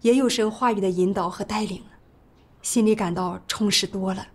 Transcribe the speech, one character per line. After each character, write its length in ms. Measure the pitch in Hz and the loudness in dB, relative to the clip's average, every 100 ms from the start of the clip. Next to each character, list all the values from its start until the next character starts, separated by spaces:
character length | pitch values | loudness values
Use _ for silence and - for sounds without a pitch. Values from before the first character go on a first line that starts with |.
也 120 | 226 | 2
有 140 | 254 247 | 4 4
神 200 | - 214 | 2 0
话 240 | 214 247 | 0 0
语 80 | 208 | 2
的 80 | 190 | 0
引 240 | 180 185 | 2 0
导 160 | 196 175 | 0 -4
和 160 | - | -4
带 200 | 202 214 | -6 -4
领 160 | 208 180 | -4 -6
了， 80 | - - - - _ _ _ _ | -14 -20 -20 -20 _ _ _ _
心 220 | - 240 | -4 2
里 100 | 214 | 4
感 200 | 220 185 | 4 0
到 260 | 170 180 185 - | -2 -4 -6 -8
充 240 | - 208 | -2 0
实 160 | 196 190 | 2 0
多 260 | 196 190 | -4 -4
了。 140 | 185 - | -4 -8